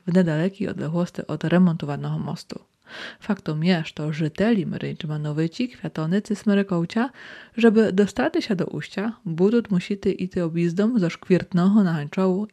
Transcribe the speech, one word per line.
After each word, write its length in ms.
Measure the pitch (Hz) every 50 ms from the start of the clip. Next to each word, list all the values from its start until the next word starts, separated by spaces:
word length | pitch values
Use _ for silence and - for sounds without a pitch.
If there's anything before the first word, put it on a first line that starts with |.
| _
w 80 | - 170
niedalekiej 540 | 185 185 165 151 151 165 196 190 - 202 -
odległości 580 | - 156 139 147 160 170 180 170 - - -
od 180 | - 151 151 -
remontowanego 760 | 160 165 180 185 175 160 170 - 143 143 143 143 147 156 156
mostu. 420 | 139 139 170 - - - - - - _ _ _ _ - - - - - - -
Faktem 440 | - - 208 - - - 156 151 160
jest, 340 | 180 185 165 156 - - -
że 140 | 151 151 160
żyteli 540 | 151 170 151 - - 190 220 240 202 156
Mrynczmanowyci 1040 | 143 - - - 139 143 - - 151 151 151 151 151 147 151 160 165 - - 247 247
Kwiatony 540 | - - - 160 - - 156 160 180 208 208
czy 120 | - 208
Smerykołcia, 760 | - - 214 202 202 196 196 185 170 170 170 - 226 233 277 - - - - - - - - _
żeby 360 | - 220 233 202 220 220 190 185
dostać 520 | 190 208 196 - - 254 320 - 339 -
się 120 | - 214
do 100 | 170 160
Uścia, 460 | - - 147 147 - - - 196 233 220 - _
będą 360 | 175 165 156 185 202 233 240 226 -
musieli 540 | 196 175 - - 208 196 - 202 - - 185
iść 140 | 185 - 185
objazdem 600 | 175 165 160 170 170 170 165 185 208 220 254 233
ze 120 | 180 160
Szkwirtnego 720 | - - - - 185 170 - - - 175 175 190 202 220 202
na 80 | 175 165
Hańczołu 540 | 156 147 147 - - 190 190 180 190 214 214